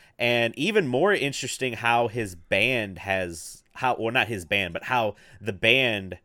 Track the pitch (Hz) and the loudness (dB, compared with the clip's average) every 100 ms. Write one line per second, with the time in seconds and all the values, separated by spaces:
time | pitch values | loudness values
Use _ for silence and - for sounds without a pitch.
0 | - - 120 120 117 117 185 214 139 127 | -10 -2 2 2 2 0 0 2 2 2
1 | 196 175 139 - 131 - 127 117 117 117 | 2 2 0 -4 -6 -4 -4 -2 2 2
2 | 120 120 104 87 - 98 120 123 101 85 | 2 -2 -6 -8 -2 0 2 0 -4 -6
3 | 98 95 87 85 - - _ - 127 117 | -2 -2 -2 -6 -14 -18 _ -4 -2 0
4 | 113 123 104 104 82 101 90 85 - 127 | 0 0 0 -2 -2 -2 0 -4 -2 0
5 | 107 - - - 107 95 113 131 127 104 | 0 -2 -14 -12 -8 0 4 4 4 0
6 | 95 87 | -4 -12